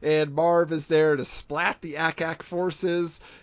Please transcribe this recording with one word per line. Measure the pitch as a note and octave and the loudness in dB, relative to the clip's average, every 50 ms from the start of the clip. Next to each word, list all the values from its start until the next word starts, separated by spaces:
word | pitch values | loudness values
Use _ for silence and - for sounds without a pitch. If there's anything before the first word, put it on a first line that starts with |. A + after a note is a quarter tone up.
| - | -2
and | D3+ D#3 D#3 D#3 D3 C#3 | 0 2 2 0 0 0
Marv | D3+ E3 E3+ E3+ E3+ E3+ D3+ | 0 2 4 4 4 4 2
is | E3 D#3 D3 | 0 -6 -2
there | - E3 D#3 D#3 D#3 C3+ | 2 4 4 6 4 4
to | C3 B2 | 2 -2
splat | - - - - - D3 D#3 F3 G3+ G#3+ - - | -6 -8 -10 -8 -8 -4 -2 0 -2 -2 -4 -10
the | E3 C#3+ | -12 -6
Ack-Ack | D3+ E3 E3 D#3+ - E3 D#3+ E3 - - | -2 -2 -2 -2 -2 -4 -6 -6 -8 -10
forces, | - F3+ F3 F3+ F#3 D#3 - F#3+ F3+ E3+ F3 E3+ E3 - - - - - - | -8 -4 -2 -2 -2 -4 -2 -2 -2 0 0 -2 -4 -6 -12 -16 -20 -20 -20